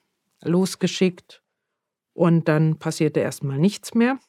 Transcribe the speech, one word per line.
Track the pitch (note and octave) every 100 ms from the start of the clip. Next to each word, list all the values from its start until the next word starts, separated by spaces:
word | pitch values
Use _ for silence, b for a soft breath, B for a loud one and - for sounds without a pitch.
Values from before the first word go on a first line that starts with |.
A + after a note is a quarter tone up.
| _ _ _ _
losgeschickt | - F3 F#3 - F3 - F#3 F3+ - - _ _ _ _ _ _ _
und | - E3+ E3 E3
dann | D3+ D#3 D#3
passierte | E3 D#3+ D#3 D3+
erstmal | B2 - C#3 C3+
nichts | F#3 - -
mehr. | A3+ A#3+ C4+